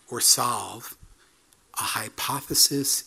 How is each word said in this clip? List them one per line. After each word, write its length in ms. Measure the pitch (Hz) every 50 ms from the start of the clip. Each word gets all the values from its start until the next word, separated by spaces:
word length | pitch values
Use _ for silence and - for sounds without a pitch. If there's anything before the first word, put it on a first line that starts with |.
| _ -
or 120 | 123 117
solve. 760 | - - - 131 123 120 117 104 101 95 101 113 - - - - - - - _ _ _ _ _ _ _ _ _ _ _ -
A 100 | - 107
hypothesis 1200 | 101 - 113 107 104 - - - - 139 139 - - 139 - - - 139 139 139 - - - -